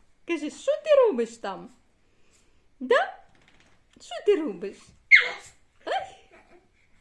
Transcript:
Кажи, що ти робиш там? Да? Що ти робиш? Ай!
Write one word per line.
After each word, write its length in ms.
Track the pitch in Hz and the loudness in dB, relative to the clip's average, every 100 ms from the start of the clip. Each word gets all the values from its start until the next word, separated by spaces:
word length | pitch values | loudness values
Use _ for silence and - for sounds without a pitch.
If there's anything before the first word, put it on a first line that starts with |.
| _ _ | _ _
Кажи, 260 | - 330 294 | -8 -6 -6
що 220 | - - | -8 -4
ти 220 | 605 622 571 480 | -2 4 6 6
робиш 300 | 247 226 - | 2 -4 -6
там? 340 | 208 185 180 - _ _ _ _ _ _ _ _ _ - | -12 -12 -14 -20 _ _ _ _ _ _ _ _ _ -8
Да? 400 | 254 539 784 - - _ _ - _ _ _ - | 0 2 2 -6 -20 _ _ -20 _ _ _ -20
Що 240 | - 698 - | -16 -4 2
ти 100 | 392 | 2
робиш? 400 | 302 180 196 - - - - - - - - - _ _ | 0 -6 -10 -14 -20 -14 2 4 4 -6 -14 -20 _ _
Ай! 460 | - 698 - - - - - - _ _ _ _ | -6 -6 -6 -16 -20 -20 -20 -20 _ _ _ _